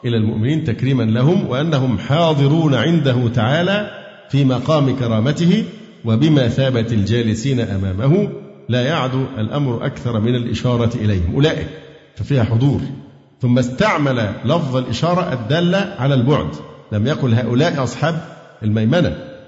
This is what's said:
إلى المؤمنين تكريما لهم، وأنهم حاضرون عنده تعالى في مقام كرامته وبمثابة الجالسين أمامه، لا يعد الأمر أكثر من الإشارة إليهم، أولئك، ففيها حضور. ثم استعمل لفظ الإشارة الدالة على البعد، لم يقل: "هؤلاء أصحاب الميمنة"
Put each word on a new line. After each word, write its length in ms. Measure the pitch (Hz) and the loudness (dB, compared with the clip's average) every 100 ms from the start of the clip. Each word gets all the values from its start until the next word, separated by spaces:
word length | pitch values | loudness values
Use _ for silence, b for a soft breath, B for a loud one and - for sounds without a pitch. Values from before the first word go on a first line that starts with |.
إلى 120 | 120 113 | -2 0
المؤمنين 480 | 110 110 117 160 | 0 0 0 0
تكريما 380 | 151 110 127 131 | -2 -2 0 0
لهم، 440 | 110 113 135 190 - | 2 2 2 2 0
وأنهم 500 | 131 165 143 131 104 | -2 0 0 0 -2
حاضرون 760 | - 147 165 151 139 - 156 | 0 2 2 4 4 4 2
عنده 540 | 127 147 170 139 123 120 | 2 2 2 2 2 0
تعالى 640 | 120 113 156 180 202 208 - - - - | 0 0 0 0 -2 -4 -12 -20 -20 -2
في 160 | 139 | 2
مقام 520 | 135 123 110 156 135 123 | 2 2 2 2 2 0
كرامته 680 | 117 110 120 151 170 214 226 - - - | 0 2 2 2 2 2 0 -10 -20 -8
وبمثابة 840 | 113 113 160 143 120 127 135 127 110 | 0 2 4 4 4 2 0 0 0
الجالسين 680 | 110 98 120 110 107 139 127 | 0 2 2 0 0 0 -2
أمامه، 680 | 110 98 98 92 135 185 208 - - - - | -2 -2 -2 0 2 2 0 -6 -16 -18 -4
لا 140 | 123 | -2
يعد 440 | 127 160 127 131 127 104 | 0 0 -2 -2 -4 -4
الأمر 480 | 110 143 139 117 139 | -4 -2 -2 -2 -4
أكثر 340 | - 123 113 | -6 -4 -2
من 140 | 113 | 0
الإشارة 560 | 123 113 104 127 120 113 | 0 -2 -2 0 0 0
إليهم، 400 | 117 107 98 85 | 0 0 0 0
أولئك، 320 | 135 151 151 - - - - - - | 2 0 0 -8 -12 -20 -20 -20 -14
ففيها 280 | 104 135 | -2 0
حضور. 360 | 113 113 143 - - - - - _ _ | 2 2 2 0 -4 -10 -16 -20 _ _
ثم 160 | 120 123 | 0 2
استعمل 720 | 123 127 214 175 139 123 104 - | 0 0 0 2 0 0 -2 -4
لفظ 320 | 113 170 143 127 | -2 -2 0 -4
الإشارة 560 | 123 110 160 180 170 | -4 -2 0 0 -2
الدالة 640 | 127 110 160 175 190 196 - | -6 -2 0 2 0 -2 -2
على 160 | 135 | 0
البعد، 340 | 135 120 - 80 - - - - | 2 2 2 0 -8 -16 -20 -6
لم 140 | 107 120 | -2 0
يقل: 280 | 156 131 | 0 2
"هؤلاء 480 | 113 113 120 165 156 | 2 2 2 2 0
أصحاب 380 | 123 - 156 165 - - - - | -4 -2 -2 -2 -8 -20 -20 -6
الميمنة" 540 | 110 110 110 170 127 - - - | -2 0 2 2 0 -2 -12 -18